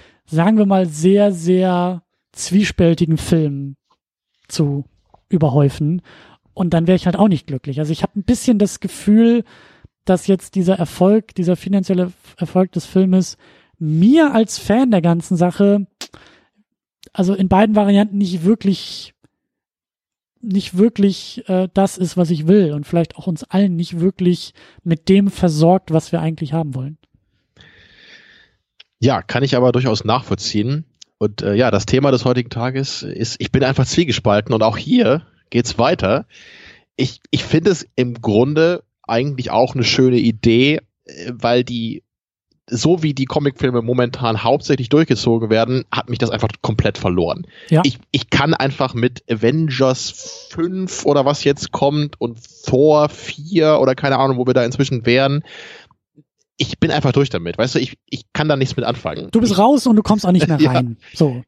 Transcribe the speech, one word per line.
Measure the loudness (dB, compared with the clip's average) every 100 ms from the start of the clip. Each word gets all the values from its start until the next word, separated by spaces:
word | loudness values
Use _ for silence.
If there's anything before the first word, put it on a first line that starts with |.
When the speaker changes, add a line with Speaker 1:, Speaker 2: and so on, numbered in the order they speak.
| _ _
Speaker 1:
sagen | _ 0 2 2
wir | 2
mal, | 2 0
sehr, | 0 2 4 2
sehr | 0 0 2 2 0 -2 -6 -14 _ _
zwiespältigen | -14 -2 0 0 2 2 2 2 0
Filmen | 0 0 0 -4 -10 -14 _ _ _ _ _ _ _
zu | -4 -2 -2 -8 _ _ _ _
überhäufen. | 0 2 2 2 0 -4 -4 -8 -20 -20 _ _
Und | -4 0
dann | 0 2
wär |
ich | 2 0
halt | 2
auch | 2
nicht | 2 -4
glücklich. | -10 -6 -6
Also | -4
ich | -4
hab | -4 -4
ein |
bisschen | -2 0 0 0
das | 0 -2
Gefühl, | -10 -4 2 4 4 2 -2 _ _ _ -20 _
dass | -2 0 0
jetzt | -2 -2
dieser | -2 0 0
Erfolg, | -2 0 2 2 0
dieser | -4 -2 -2
finanzielle | -2 -2 0 -2 -2 -8 _ -10
Erfolg | -2 0 0
des | -4 -2
Filmes | 0 2 2 0 -8 _ _ _ -8
mir | -2 2 4 6 4
als | 2 0 -2
Fan | 0 0 2
der | 2
ganzen | 2 0 -2 0
Sache, | 0 2 2 2 -2 -12 -20 -20 -20 _ _ _ _ _ _ _ -10
also | -4 -2
in | 0 2
beiden | 4 4 4
Varianten | 4 4 2 0
nicht | -2 0
wirklich, | 0 2 0 -2 -6 -16 -18 _ _ _ _ _ _ _ _ _ _ _ _ _
nicht | -4 -4 -2 2
wirklich, | 2 2 0 0 -10 -12 -4
äh, | -2 0
das | 0 0 0
ist, | -4 0
was | 0
ich | 0 4
will | 4 4
und | -2 -2
vielleicht | -2 -2 -6
auch | -8
uns | -8
allen | -4 0 0 0
nicht | -4 -2
wirklich | -2 0 0 0 -4 -20 -20 _
mit | -2 0 2
dem | 4 2
versorgt, | 0 0 4 4 4 0
was | -2 -2
wir | -4
eigentlich | -4 -6 -6
haben | -6 -6
wollen. | -8 -10 -12 _ _ _ _ _ _ -20 _ _ _ -20 -20 _ _ _ _ _ _ _ _
Speaker 2:
Ja, | 0 0
kann | -2 -2
ich | 0 2
aber | 2
durchaus | 2 0 -2
nachvollziehen. | 0 -2 -2 -6 -4 -4 -2 -4 -8 _ -20 -6
Und, | -6 -4
äh, | -2
ja, | 0 2
das | 0 0
Thema | 0 2
des | 2
heutigen | 0 -2 -4
Tages | -6 -6 -6 -8 -10
ist, | -12 -8 -8 -8
ich | -4
bin | 0
einfach | 0 0 0
zwiegespalten | 0 -2 0 0 0 0
und | 0
auch | 0 -2
hier | 0 2 2 0 -4 _ _
geht's | -2 -2 0
weiter. | 0 0 0 -2 -4 -18 -20 -20 -20 -20 _ -6
Ich, | -6 -8 _
ich | -4
finde | 0 0 2
es | -2 -4 -4
im | -4 -4
Grunde | 0 2 2 2 0 -2 -8 _
eigentlich | -4 -4 -2 -6 -4
auch | 0 0
eine | 0
schöne | 0 2 2 2
Idee, | 0 0 2 4 2 0 -6 _
äh, | -20 -16 -14
weil | -4 0 0
die, | -2 -6 -8 -10 -16 _ _ _ _ _ _
so | -2 0 0
wie | -2
die | -4 -4
Comicfilme | -2 -2 -2 -2 -2
momentan | -2 0 -2 -2 -4 -2
hauptsächlich | 0 0 0 -4 0
durchgezogen | 2 2 0 0 0 0
werden, | 0 0 -2 -4
hat | -8 -6
mich | -4
das | -4
einfach | -2 -4 -4
komplett | -4 -2 -2 -2
verloren. | -2 -2 -2 -4 -12 -20 -2
Speaker 1:
Ja. | 2
Speaker 2:
Ich, | 2 -2 _
ich | -6 -4
kann | -2 -2
einfach | 0 -2 -2 -4
mit | -2 -4 -4 -8
Avengers | -2 0 0 -2 0 0 0 -6 -14 -18 -20 -14
fünf | -6 -6 -4 -8 -4
oder | 0 2 0
was | 0
jetzt | -2 -2 -6
kommt | -2 -2 -2 -4 -6
und | -8 -8 -20 -16
Thor | -2 2 4 4 2
vier | -4 -16 -14 -4 0 2 4
oder | 2
keine | 0 0 0
Ahnung, | 0 0
wo | 0
wir |
da | 0
inzwischen | 0 -2 -4 -2
wären, | 0 2 2 -2 -6 -16 -20 -20 _ _ _ _ _ _ _ -8
ich | -8 -2
bin | -2
einfach | 0 0
durch | 2 0
damit, | -4 -6 -4
weißt | -2
du, | -2
ich, | -4 -8 _
ich | -14 -8
kann | -4 -2
da |
nichts | 0 -2 -4
mit | -4
anfangen. | -6 -8 -10 -2
Speaker 1:
Du | 0
bist | 2
Speaker 2:
Ich | 4
Speaker 1:
raus | 4 4 2
und | 2
du |
kommst | 2 2
auch | 2
nicht | 2 2
mehr | 2
Speaker 2:
<laughs> |
Ja. | 2
Speaker 1:
rein. | 2 -2 -6 -8
So. | 0 0 -2